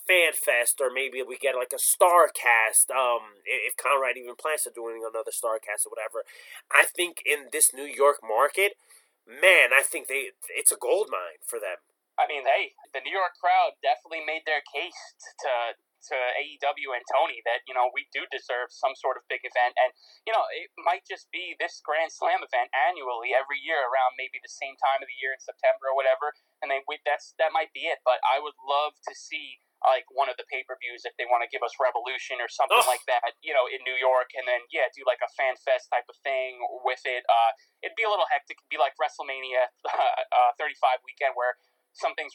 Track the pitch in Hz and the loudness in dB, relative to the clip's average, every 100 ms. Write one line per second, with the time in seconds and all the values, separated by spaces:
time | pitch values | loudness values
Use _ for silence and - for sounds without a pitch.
0 | - 185 165 151 - 120 120 - 131 131 | 2 4 4 2 0 2 2 0 -2 -2
1 | 135 131 107 127 135 127 123 131 - - | -4 -6 -8 -4 -2 -2 -2 -2 0 6
2 | 180 175 151 - 123 113 110 - - 131 | 8 8 6 4 4 6 6 4 2 2
3 | 123 117 107 101 98 123 113 - 127 139 | 2 0 -4 -14 -6 -4 -4 -2 2 2
4 | 131 123 123 120 156 151 - - 117 113 | 2 -4 -8 -8 -4 -2 -4 -6 -8 -8
5 | 113 113 110 - 117 110 - 104 107 110 | -6 -6 -6 -4 -2 -2 -4 -6 -6 -8
6 | 107 113 - - - - - 139 165 - | -8 -8 -10 -14 -20 -20 0 2 2 2
7 | 175 165 - 147 127 151 151 131 143 123 | -2 -2 -2 -2 -2 2 2 0 -6 2
8 | 143 143 110 110 143 - 202 - _ - | 4 4 0 2 2 2 -2 -2 _ -20
9 | _ _ - 127 180 175 123 135 139 160 | _ _ -20 2 6 8 8 6 2 -2
10 | 123 135 113 - - 113 - - 123 170 | -4 -4 -4 -10 -12 -4 0 0 2 2
11 | - 101 87 78 - 117 101 87 _ _ | 0 -4 -6 -12 -10 -8 -8 -8 _ _
12 | _ - 147 147 131 156 175 - - 135 | _ -2 -2 0 0 0 0 -10 -14 -10
13 | 135 190 180 - 180 185 170 - 139 151 | -6 -2 -2 0 2 4 2 0 0 0
14 | - 165 156 160 160 147 - 143 175 - | -2 -8 -6 -6 -2 -2 -4 -8 -8 -10
15 | - - - - 147 120 117 - _ _ | -20 -20 -20 -8 -2 0 -2 -6 _ _
16 | - 135 123 123 147 147 143 147 139 123 | -8 -4 -2 -2 -6 -4 -4 -4 -4 -6
17 | - 131 160 120 117 123 - 127 127 139 | -2 0 0 -2 -4 -4 -2 0 0 -2
18 | - 139 175 131 - 123 120 - 135 135 | -8 -8 -6 -8 -6 -6 -6 -4 -4 -2
19 | 139 123 - 131 123 123 123 - 127 - | -4 -6 -6 -8 -4 0 0 2 0 -2
20 | _ _ - 226 143 143 170 - 165 190 | _ _ -2 0 0 -4 -12 -6 -2 -2
21 | - 185 - 170 180 156 170 - - 151 | -4 -14 -12 -10 -10 -6 -8 -6 -4 -2
22 | 160 - 165 - - 127 120 131 156 180 | -2 -2 0 0 0 -2 0 0 0 0
23 | 165 117 120 127 135 135 143 160 123 131 | -4 -6 0 0 0 -6 -4 -2 0 2
24 | 127 131 131 127 - - 135 131 143 135 | 0 -2 -8 -14 -18 -14 -14 -4 0 0
25 | 131 127 131 131 - - 131 131 135 135 | -4 -8 -8 -8 -12 -2 0 0 0 0
26 | 135 131 147 - _ _ 143 135 139 151 | 2 2 -2 -6 _ _ -4 -4 -4 -6
27 | 151 147 - - 160 156 156 139 156 - | -2 -2 -4 -2 0 0 -2 -4 -6 -2
28 | 208 208 - 139 151 - 135 143 151 - | 0 2 2 0 -2 -8 -2 0 0 -4
29 | - - - 156 139 127 _ _ - 131 | -14 -14 -12 -14 -14 -20 _ _ 2 2
30 | - 131 131 123 117 131 127 127 123 120 | 0 -2 -2 -4 -8 -10 -10 -12 -12 -12
31 | 120 - 120 120 117 131 117 - 131 120 | -12 -8 0 0 0 -4 -6 0 0 0
32 | 123 131 - 127 117 - 135 226 - 120 | -6 -8 -8 -8 -6 -2 2 4 4 2
33 | - 120 117 - 156 143 123 135 127 127 | 0 0 -2 -6 -2 0 0 -2 -6 0
34 | 131 131 127 131 123 123 120 160 127 - | 2 2 0 -4 -2 -2 -2 -2 -2 -2
35 | 131 123 120 - 135 123 - 127 - 123 | -2 -2 -2 -2 -2 -2 0 -2 0 -4
36 | - - 143 131 131 123 120 123 127 127 | -4 -8 -4 -2 -4 -6 -10 -4 -4 -2
37 | 135 123 - - 160 - _ _ 180 - | -4 -2 2 4 4 0 _ _ -10 -4
38 | 220 202 156 151 - 165 - 151 143 - | 0 0 0 -2 -4 -18 -8 -2 -2 0
39 | 151 - 143 135 131 127 127 _ - - | -4 -4 -10 -10 -4 0 -2 _ -4 0
40 | 127 - - 123 123 - 151 139 139 127 | 0 0 0 4 4 2 -4 0 0 0
41 | - - 139 127 123 - _ _ _ - | -4 -4 -4 0 -2 -4 _ _ _ -6
42 | 170 156 151 | -4 -4 -8